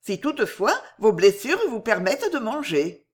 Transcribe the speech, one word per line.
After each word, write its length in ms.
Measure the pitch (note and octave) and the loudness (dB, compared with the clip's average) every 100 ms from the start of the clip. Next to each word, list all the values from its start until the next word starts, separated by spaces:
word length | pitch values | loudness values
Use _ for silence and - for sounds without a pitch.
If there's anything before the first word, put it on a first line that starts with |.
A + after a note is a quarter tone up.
Si 200 | - F#3 | -6 -4
toutefois 600 | D4 D4 G#3+ - G#3 A#4 - _ | -4 -2 -4 0 0 0 -4 _
vos 120 | A3 | 2
blessures 480 | F3+ G3 G3 B3 F#4+ G#4 | 6 4 4 -2 0 0
vous 120 | A3+ | -2
permettent 500 | A3+ G3 F#3 C#4 G#4+ | -2 0 0 0 -2
de 80 | D4 | -4
manger. 680 | A3 G3+ F3 D#3 D#3+ - _ | -4 -6 -2 0 0 -6 _